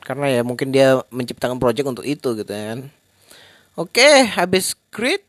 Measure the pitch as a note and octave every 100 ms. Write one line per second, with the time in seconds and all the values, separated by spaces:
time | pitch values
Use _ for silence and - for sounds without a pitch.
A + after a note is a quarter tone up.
0 | - C3 C#3+ B2 A#2+ B2 C3+ C3+ C3+ C3
1 | - B2 A#2+ A#2+ B2 B2+ B2 A2+ C#3 B2
2 | C3 D3 C3 A2+ G2+ G#2 G#2+ A#2 C3+ _
3 | _ _ _ - _ _ _ - E3+ -
4 | C#4+ C#4 A#3 F#3 F3+ F#3 - - _ -
5 | B3 G4